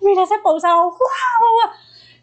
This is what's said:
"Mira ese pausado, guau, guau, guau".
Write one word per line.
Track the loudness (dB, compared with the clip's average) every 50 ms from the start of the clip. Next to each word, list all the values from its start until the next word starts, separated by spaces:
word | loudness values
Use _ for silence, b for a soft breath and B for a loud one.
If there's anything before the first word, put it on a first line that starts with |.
"Mira | 0 0 2 2
ese | 0 -2 -2 -2
pausado, | 0 -2 -2 0 0 0 2 2 0
guau, | -2
guau, | -2 -2 -4 -4 -2 -4 -4 -2 0 0 2 2 2 2
guau". | 0 -2 B B B B B B B B B B